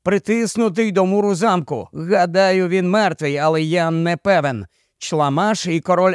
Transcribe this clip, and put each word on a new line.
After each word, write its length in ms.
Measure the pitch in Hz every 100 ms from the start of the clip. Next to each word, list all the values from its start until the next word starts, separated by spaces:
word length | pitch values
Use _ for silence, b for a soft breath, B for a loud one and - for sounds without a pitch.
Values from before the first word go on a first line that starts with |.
притиснутий 880 | 180 196 - 226 220 233 220 170 220
до 140 | 185 185
муру 300 | 202 208 175
замку. 540 | 220 180 139 127 90
Гадаю, 720 | 151 170 196 180 185 190 185 180
він 220 | 185 180
мертвий, 480 | 214 185 156 147 143
але 240 | 156 160
я 300 | 156 175 165
не 260 | 165 170 170
певен. 500 | 196 180 143 113 92 _ _ _
Чламаш 680 | - 156 143 143 208 208 175
і 140 | 165
король 340 | - 175 185